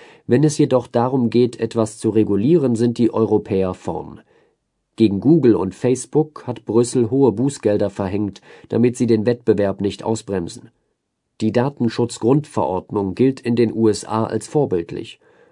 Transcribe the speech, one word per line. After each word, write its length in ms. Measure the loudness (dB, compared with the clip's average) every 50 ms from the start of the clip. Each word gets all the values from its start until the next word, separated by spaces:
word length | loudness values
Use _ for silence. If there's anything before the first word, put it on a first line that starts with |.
| -20 -20 -20 _ _ 0
Wenn 160 | 2 4 4
es 120 | 2 2
jedoch 300 | 2 0 2 2 -2 -2
darum 440 | 0 -2 -2 0 0 0 0 0 2
geht, 280 | 2 2 2 2 0 -4
etwas 400 | -8 -6 -2 -2 -2 -2 -4 -4
zu 120 | -4 0
regulieren, 680 | 2 2 2 2 0 0 2 2 2 2 2 2 0
sind 200 | 0 0 0 0
die 160 | 2 0 0 2
Europäer 600 | 0 0 2 2 0 0 0 -2 0 0 -2 -4
vorn. 460 | -6 -8 -8 -8 -8 -10 -12 -16 -20 -20 _ _ _ _ _ _ _ _ _ _ _ _ _ _
Gegen 240 | 2 2 2 2 2
Google 380 | 4 4 4 6 6 4 4
und 180 | 4 2 -4 -6
Facebook 720 | -4 -2 -2 -2 -2 -4 -2 0 -2 -2 -2 _ -16 -10
hat 180 | -10 -10 -10 _
Brüssel 460 | -2 0 0 0 2 0 0 0 0
hohe 220 | 2 2 2 2 2
Bußgelder 580 | 2 -2 -4 -4 -2 -2 0 0 0 -2 -2
verhängt, 500 | -4 -4 -6 -4 -4 -4 -4 -6 -8 -12 _ -20 -20 -20 -12 -6
damit 280 | -2 0 2 0 0
sie 120 | 0 0 2
den 180 | 2 2 2
Wettbewerb 540 | 0 -2 -2 0 0 2 2 2 -2 -2 -2
nicht 240 | -4 -4 -4 -4 -6
ausbremsen. 680 | -4 -4 -4 -4 -6 -6 -6 -6 -6 -10 -16 -20 -20 _ _ _ _ _ _ _ _ _ _ _ _ _ -4
Die 100 | -4 0
Datenschutzgrundverordnung 1700 | 2 2 0 0 -2 -2 -2 -2 0 0 -2 -2 -2 -2 0 2 2 2 0 -2 -4 -4 -4 -2 -2 -6 -8 -6 -6 -4 -4 -4 0
gilt 240 | 0 0 0 0 -2
in 160 | -4 -4 0
den 160 | 0 0 0 0
U 160 | 2 2 2
S 160 | 2 0 -4
A 200 | -6 -4 -2 -2
als 220 | -2 -4 -6 -8
vorbildlich. 720 | -4 -2 -2 -2 0 -2 -4 -4 -6 -10 -12 -12 -14 -16 _ _ _ _ _ _ _